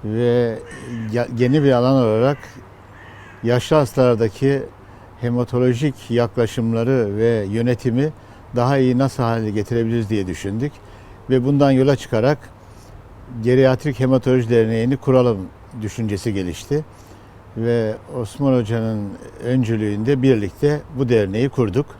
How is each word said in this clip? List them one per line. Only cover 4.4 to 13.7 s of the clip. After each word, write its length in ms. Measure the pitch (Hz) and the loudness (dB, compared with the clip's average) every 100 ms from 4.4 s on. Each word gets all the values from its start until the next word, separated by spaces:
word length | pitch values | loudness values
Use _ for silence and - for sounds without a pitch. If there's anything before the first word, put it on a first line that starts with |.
| 135 139 - - - - - - | 0 0 -6 -16 -20 -20 -20 -8
hematolojik 880 | 120 120 120 123 127 120 147 127 - | -4 -2 -2 2 2 2 -2 -4 -2
yaklaşımları 1040 | 117 117 - 113 - 113 113 117 131 104 101 | 0 0 0 -2 -2 -2 0 0 0 0 0
ve 300 | 117 113 98 | 0 0 -2
yönetimi 600 | 110 117 117 127 120 151 - - - - 120 | -2 0 0 -2 0 -2 -6 -20 -20 -6 0
daha 220 | 123 139 | 2 2
iyi 200 | 127 123 | 2 2
nasıl 240 | 135 - | 0 0
hale 280 | 117 117 107 | -2 -2 -2
getirebiliriz 600 | 104 101 117 113 117 104 | -4 -2 -2 0 -2 -2
diye 160 | 110 92 | -2 -2
düşündük. 460 | 85 98 107 143 - - - - - - | -6 -6 -4 -6 -8 -20 -20 -20 -18 0
Ve 140 | 131 | 0
bundan 260 | 127 143 139 | 2 2 4
yola 260 | 131 135 135 | 4 4 0
çıkarak 420 | - 113 123 151 - - - - - - - - - 120 | 0 0 2 0 -6 -20 -20 -20 -20 -20 -20 -20 -16 -4
Geriatrik 580 | 113 127 131 | 2 4 4